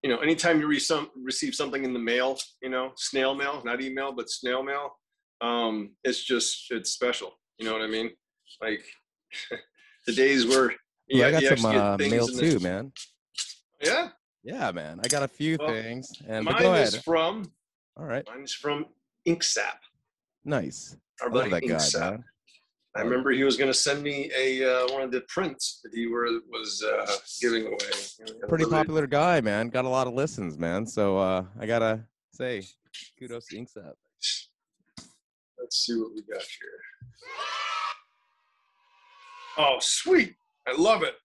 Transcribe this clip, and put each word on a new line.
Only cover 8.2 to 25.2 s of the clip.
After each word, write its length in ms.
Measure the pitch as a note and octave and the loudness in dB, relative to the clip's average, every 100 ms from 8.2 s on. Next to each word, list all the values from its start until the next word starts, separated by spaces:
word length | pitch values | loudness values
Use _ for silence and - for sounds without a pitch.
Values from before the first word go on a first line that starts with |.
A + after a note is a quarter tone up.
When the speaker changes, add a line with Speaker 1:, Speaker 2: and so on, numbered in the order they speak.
| _ _ _ - | _ _ _ -8
Speaker 1:
Like, 240 | A2 G#2+ - - _ _ _ - - | -4 -4 -8 -20 _ _ _ -16 -12
<laughs> 560 | - - _ _ _ - | -12 -14 _ _ _ -4
the 60 | |
days 320 | A#2 C3+ C#3 A#2 | 4 6 6 6
where 240 | C3 B2 | 6 4
Speaker 2:
Ooh, 60 | - _ _ _ | 0 _ _ _
Speaker 1:
you, 160 | C3 | 6
Speaker 2:
I 60 | B2 | 6
got 120 | D#3+ | 6
Speaker 1:
you 60 | C3+ | 6
Speaker 2:
some, 100 | C3+ | 4
Speaker 1:
actually 140 | A2+ | 4
get 60 | G#2+ | 4
Speaker 2:
uh, 140 | G2+ G2+ | 4 2
Speaker 1:
things 140 | G#2 | 2
Speaker 2:
mail 180 | A#2 A#2 | 4 2
Speaker 1:
in 80 | B2 | 2
the 40 | |
Speaker 2:
too, 160 | E3 B2+ | 2 4
man. 320 | F2+ F#2 C3+ - - _ _ - - - _ _ | 2 -2 -6 -14 -18 _ _ -10 -10 -10 _ _
Speaker 1:
Yeah? 280 | D3+ C4 F4 - _ _ | 0 0 -2 -8 _ _
Speaker 2:
Yeah, 260 | A2+ B3 B2+ | -12 -4 -4
man. 280 | F2 D2+ E2 | -4 -8 -6
I 40 | A2 | -2
got 140 | C#3+ | 0
a 60 | C#3 | -2
few 280 | - D#3 D#3+ | -2 -2 0
Speaker 1:
Well, 80 | D3+ | -2
Speaker 2:
things. 420 | A2 A2+ A#2+ B2+ - - | -2 -4 -8 -12 -16 -8
And, 180 | A2 | -4
but 100 | A2+ | 0
Speaker 1:
mine 80 | - | 4
Speaker 2:
go 120 | F#3 | 6
Speaker 1:
is 200 | F3 A#2+ | 6 4
Speaker 2:
ahead. 100 | A2+ | 0
Speaker 1:
from 480 | D#3+ E3 E3 A3 F#3+ _ _ _ _ - | 0 2 2 -2 -10 _ _ _ _ -14
Speaker 2:
All 80 | D3+ | -6
right. 180 | B2 C3 | -6 -6
Speaker 1:
mine 140 | B2 | -14
is 100 | C#3 | -10
from 320 | - D3 D3 D3+ _ _ _ | -6 -4 -4 -6 _ _ _
Ink 180 | - E3+ | -2 0
Sap. 380 | - - G2+ - _ _ _ _ _ _ | 0 0 -4 -6 _ _ _ _ _ _
Speaker 2:
Nice. 520 | D3+ C#3+ D2+ - - - _ - | -2 -2 -2 -8 -16 -20 _ -8
Speaker 1:
Our 80 | B2 | -2
Speaker 2:
I 40 | |
love 100 | A#2 | 0
Speaker 1:
buddy 80 | A2 | 2
Speaker 2:
that 120 | F2 | 0
Speaker 1:
Ink 80 | - | 2
Speaker 2:
guy, 60 | D#2+ | 2
Speaker 1:
Sap. 220 | - - E2+ | 2 2 -2
Speaker 2:
man. 120 | A2 - _ _ _ _ _ _ | -4 -10 _ _ _ _ _ _
Speaker 1:
I 60 | G#2 | -4
Speaker 2:
Love 60 | A2 | 0
it. 40 | |
Speaker 1:
remember 200 | B2+ C3+ | 2 2
he 120 | B2+ | 4
was 120 | C3+ A#2+ | 4 4
gonna 180 | C3+ | 2
send 280 | B2+ - C#3+ | 2 2 0
me 280 | D3 C#3 C#3+ C3+ | -2 -6 -4 0
a, 260 | C3 C3 | 0 2
uh, 280 | C3 B2+ B2+ | 2 2 2
one 100 | C3+ | 0
of 80 | C3+ | -2
the 100 | B2 | -2